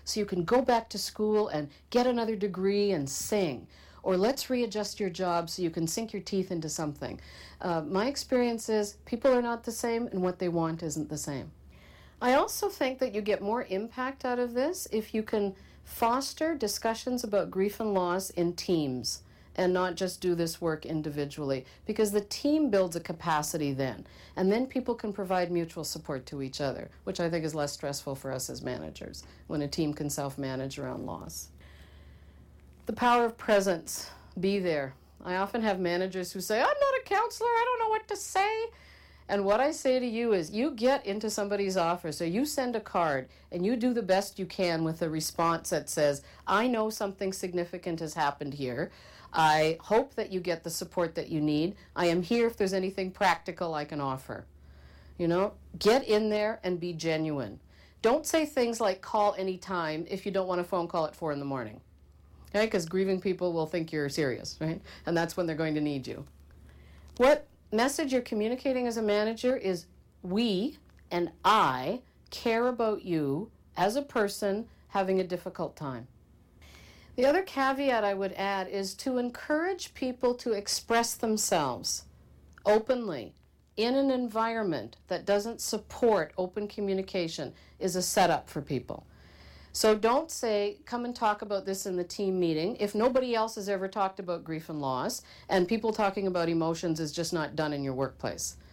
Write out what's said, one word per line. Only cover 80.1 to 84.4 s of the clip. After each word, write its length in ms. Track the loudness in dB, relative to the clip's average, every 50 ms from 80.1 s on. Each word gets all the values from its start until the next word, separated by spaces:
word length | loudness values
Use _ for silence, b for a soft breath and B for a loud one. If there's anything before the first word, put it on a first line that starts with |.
| -2 0 0 0 0
to 160 | 0 -2 -2
express 640 | -2 -2 -2 -4 -4 -4 0 2 2 2 2 2 -2
themselves 880 | -2 0 0 0 0 2 2 2 2 2 2 -2 -4 -4 -6 -6 -6 -8 -12 -20 -20 -20 -20 -20 -20 -20 -20 -14 -2 4
openly 680 | 4 4 6 4 2 0 0 -2 -4 -6 -6 -8 -12 -14 _ _ _ _ _ _ _ _
in 180 | -2 0 2 4
an 160 | 4 4 4
environment 840 | 2 2 0 0 0 0